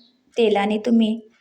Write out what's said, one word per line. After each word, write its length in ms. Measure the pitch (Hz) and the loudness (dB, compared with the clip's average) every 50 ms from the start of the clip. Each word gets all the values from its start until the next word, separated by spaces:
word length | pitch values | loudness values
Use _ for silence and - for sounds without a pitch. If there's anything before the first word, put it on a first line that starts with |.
| _ _ _ _ _ _ - 240 | _ _ _ _ _ _ -2 0
तेलाने 400 | 226 208 202 202 202 214 214 214 | 0 2 2 0 0 -2 -4 -4
तुम्ही 420 | - 247 233 226 226 214 220 226 - - _ _ | -2 0 2 2 2 0 -2 -6 -10 -18 _ _